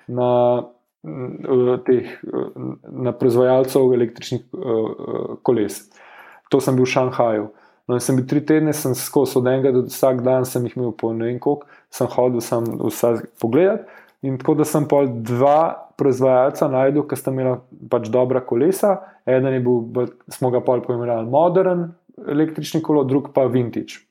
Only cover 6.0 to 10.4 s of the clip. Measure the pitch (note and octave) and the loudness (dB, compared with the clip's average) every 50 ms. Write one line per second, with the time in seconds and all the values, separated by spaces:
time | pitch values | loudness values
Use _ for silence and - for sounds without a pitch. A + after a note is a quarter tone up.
6 | - - - - - - - - _ _ - C#3 B2+ - C3 B2+ B2+ B2+ - C#3 | -20 -20 -20 -20 -20 -20 -20 -20 _ _ 0 2 2 2 2 2 2 2 2 0
7 | C3 B2+ C3 - B2 A#2 A2 G#2+ G#2 G#2+ - _ _ _ _ _ _ - B2 B2 | 0 0 0 0 0 2 2 0 -2 -6 -10 _ _ _ _ _ _ -4 -2 -2
8 | A#2+ - C3+ B2+ B2+ C3 D3 D3 C#3+ - D#3 D#3 D#3 D3+ D3 D3 - C3+ B2 B2 | 0 0 0 0 0 0 0 0 2 2 2 2 2 0 -2 -2 -4 -4 -4 -4
9 | - - - D3 C3+ B2+ - C3 B2 B2+ C3 C3+ C3 C#3 B2+ B2+ A#2+ - - - | -6 -2 0 2 2 2 2 0 2 2 2 2 2 2 2 0 0 -2 -2 0
10 | - C3+ C3 B2 A#2+ B2+ C3 B2+ | 0 2 2 2 0 0 2 2